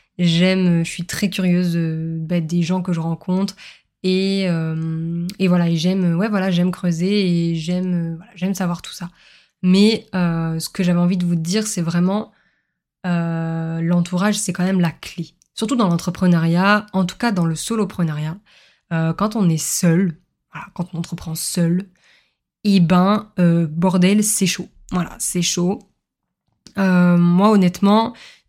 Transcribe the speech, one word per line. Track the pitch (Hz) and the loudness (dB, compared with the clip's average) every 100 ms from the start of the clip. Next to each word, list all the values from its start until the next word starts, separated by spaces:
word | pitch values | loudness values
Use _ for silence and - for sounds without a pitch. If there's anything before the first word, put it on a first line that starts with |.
| _ - | _ -2
j'aime, | 175 165 185 190 180 170 | 0 2 2 2 2 2
je | 165 | -2
suis | - 175 | -6 -8
très | - 196 | -4 -4
curieuse, | 190 185 180 180 | -2 0 2 0
euh, | 170 165 160 160 165 | 0 -2 -4 -6 -6
bah, | 160 175 | -4 -4
des | 160 175 | -2 -2
gens | 165 185 | 0 -2
que | 180 | -2
je | 165 | -4
rencontre. | 165 165 - 185 202 - - - _ _ | -2 -6 -2 -2 -2 -6 -20 -20 _ _
Et, | 185 185 190 196 190 | -2 0 0 -2 -2
euh, | 165 160 160 160 160 165 170 175 - | -2 -4 -4 -4 -6 -6 -6 -6 -2
et | 185 | 0
voilà, | 175 170 | 2 2
et | 165 | 0
j'aime, | 175 190 175 | 0 0 0
ouais, | 165 214 | 0 0
voilà, | 202 190 | 0 0
j'aime | 175 180 | 2 0
creuser | 175 180 160 185 208 185 170 170 | -2 -4 -2 0 2 2 2 0
et | 165 | -2
j'aime, | 160 180 185 175 165 | -4 -4 -2 -2 -4
euh, | 165 | -8
voilà, | - 165 | -12 -6
j'aime | 185 | -4
savoir | 196 180 170 | -2 -4 -4
tout | - | -10
ça. | - 175 _ _ _ _ - 180 | -14 -14 _ _ _ _ -4 2
Mais, | 190 214 226 - | 6 6 4 -4
euh, | 190 175 165 165 160 | -2 0 0 -2 -4
ce | - | -6
que | - | -2
j'avais | 180 175 | 0 2
envie | 175 180 | 2 2
de | |
vous | 175 170 | 0 0
dire, | 160 214 214 | 0 -2 -2
c'est | 185 | -4
vraiment, | 165 175 180 202 226 _ _ _ _ _ _ _ 180 | -2 0 0 -2 -6 _ _ _ _ _ _ _ -4
euh, | 170 165 165 165 165 165 165 | -2 -2 -4 -4 -4 -4 -4
l'entourage, | 165 175 175 180 208 | 0 0 0 0 0
c'est | 208 - | -2 -4
quand | 175 | -2
même | 180 190 | 0 0
la | 170 | 0
clé. | - - - 160 _ _ | -4 -14 -12 -12 _ _
Surtout | - 220 | -8 -4
dans | 247 196 | 0 0
l'entrepreneuriat, | 170 180 175 185 170 165 170 196 208 208 | 0 -4 -2 2 2 2 2 2 0 0
en | 190 180 | -4 -4
tout | - | -2
cas | 240 | -4
dans | 185 165 | 0 -2
le | |
soloprenariat. | 160 - 226 208 - 165 151 156 190 _ _ _ _ - | -4 -4 -4 -4 -2 -4 -4 -6 -10 _ _ _ _ -6
Euh, | 165 165 | -2 -2
quand | 165 214 220 | -2 -2 0
on | 180 | 0
est | 160 | 0
seul, | - - 175 165 190 - _ _ _ | -2 0 2 2 0 -4 _ _ _
voilà, | - - | -18 -16
quand | - 180 | -12 -10
on | 165 | -8
entreprend | 170 175 - | -10 -10 -10
seul, | 160 - - 170 175 196 _ _ _ _ _ _ _ | -8 -6 0 0 0 -4 _ _ _ _ _ _ _
eh | 208 196 | 2 4
ben, | 165 180 190 208 - - | 4 4 4 2 -2 2
euh, | 175 170 160 | 4 4 0
bordel, | 160 185 180 180 208 | 0 2 4 4 4
c'est | 214 - | 2 0
chaud. | 185 - - _ - | -2 -2 -8 _ -6
Voilà, | 180 175 - | -4 -4 -8
c'est | - 180 | -6 -4
chaud. | 170 - 175 - - _ _ _ _ _ _ _ - - | -2 0 -2 -2 -10 _ _ _ _ _ _ _ -12 -2
Euh, | 190 180 175 175 | 2 4 6 6
moi, | 175 175 208 | 4 4 4
honnêtement, | 208 180 175 202 214 226 233 - - | 6 4 2 2 4 2 -6 -20 -20